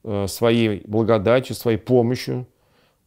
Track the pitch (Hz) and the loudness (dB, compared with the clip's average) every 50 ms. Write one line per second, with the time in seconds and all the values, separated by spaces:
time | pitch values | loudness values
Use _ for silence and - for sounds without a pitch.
0 | - 113 104 101 101 92 - - 117 117 117 117 117 110 104 87 82 104 107 110 | -10 -6 -4 -4 -4 -4 -4 0 2 2 4 4 2 0 0 -4 -6 -4 -2 0
1 | 117 101 117 110 92 104 117 131 123 - 113 - - 123 113 107 - - 127 123 | 2 2 2 2 2 2 2 2 0 -2 -8 -6 -2 -2 -2 -2 0 2 2 4
2 | 117 117 127 123 - - 131 123 127 - _ _ _ _ _ _ _ _ _ _ | 4 2 0 -4 -6 -6 -8 -8 -8 -12 _ _ _ _ _ _ _ _ _ _
3 | _ | _